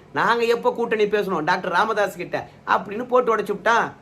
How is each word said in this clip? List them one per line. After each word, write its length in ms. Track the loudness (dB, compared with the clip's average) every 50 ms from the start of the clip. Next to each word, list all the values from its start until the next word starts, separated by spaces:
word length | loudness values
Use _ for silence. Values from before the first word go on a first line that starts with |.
| -16 -6 -2
நாங்க 300 | 0 0 2 2 2 2
எப்ப 280 | 0 0 0 0 0 0
கூட்டணி 320 | 0 -2 -2 0 0 2
பேசணும் 400 | 2 2 0 0 -2 -2 -2 0
டாக்டர் 300 | 0 0 0 -2 0 0
ராமதாஸ் 440 | 2 2 2 0 0 -2 -2 -4 -8 -8
கிட்ட 160 | -6 -6 -8 -8 -10 -16 -10 -2
அப்படின்னு 380 | 0 0 0 0 -4 -8 -8 -2
போட்டு 260 | 2 2 2 4 4 2
உடைச்சு 220 | 0 0 -2 -6
விட்டான். 320 | -2 0 2 2 2 2 -2 -6 -12